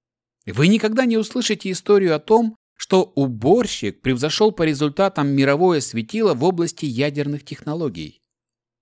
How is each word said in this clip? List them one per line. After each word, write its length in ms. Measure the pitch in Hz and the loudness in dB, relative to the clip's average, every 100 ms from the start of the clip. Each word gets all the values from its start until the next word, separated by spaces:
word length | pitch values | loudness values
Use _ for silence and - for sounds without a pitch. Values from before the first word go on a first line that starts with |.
| _ _ _ _ - | _ _ _ _ -8
Вы 200 | 95 165 | 0 2
никогда 380 | 220 214 226 254 | 4 2 0 0
не 100 | 226 | 0
услышите 540 | 214 254 - 208 190 | -2 -4 -4 -4 -4
историю 460 | 180 - 202 185 151 | -4 2 2 4 0
о 40 | |
том, 360 | - 220 226 220 _ - | 2 2 2 -4 _ -18
что 280 | - 190 | 0 0
уборщик 960 | - - 135 113 127 226 226 - 104 - | 2 -2 -2 -2 2 2 2 -4 -8 -6
превзошел 500 | 131 127 151 - 214 | -4 -2 -2 0 0
по 120 | 214 | 2
результатам 640 | 160 139 147 143 196 160 143 | -2 0 -2 0 -2 0 0
мировое 520 | 139 135 143 180 160 | 2 2 2 2 2
светило 540 | 120 117 110 214 214 | -2 -6 -6 0 0
в 100 | 127 | 2
области 440 | 160 175 165 - 147 | 0 0 -4 -4 -6
ядерных 580 | 117 143 143 143 147 - | -2 -2 -4 -6 -8 -10
технологий. 720 | - 147 160 151 82 78 - _ _ _ _ _ _ | -14 -10 -6 -6 -6 -12 -16 _ _ _ _ _ _